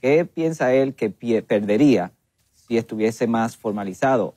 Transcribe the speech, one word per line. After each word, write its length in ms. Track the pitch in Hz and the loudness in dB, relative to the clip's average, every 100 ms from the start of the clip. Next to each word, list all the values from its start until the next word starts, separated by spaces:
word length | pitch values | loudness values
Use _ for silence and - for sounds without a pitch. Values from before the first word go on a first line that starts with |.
qué 240 | - 151 170 | 0 2 0
piensa 480 | - 160 160 131 | -4 -4 -2 0
él 200 | 135 135 | 2 0
que 160 | 135 107 | -2 -6
pie-, 320 | - 117 110 | -4 -2 -2
perdería 720 | - 107 104 107 147 107 90 - _ _ _ | 0 -2 0 4 4 4 0 -10 _ _ _
si 240 | _ - 117 | _ -4 -4
estuviese 500 | - 110 110 113 117 | -4 -2 -2 0 -2
más 280 | 117 113 - | 0 -2 -4
formalizado 800 | 110 101 101 92 135 131 92 | -6 -6 -8 -4 0 0 -2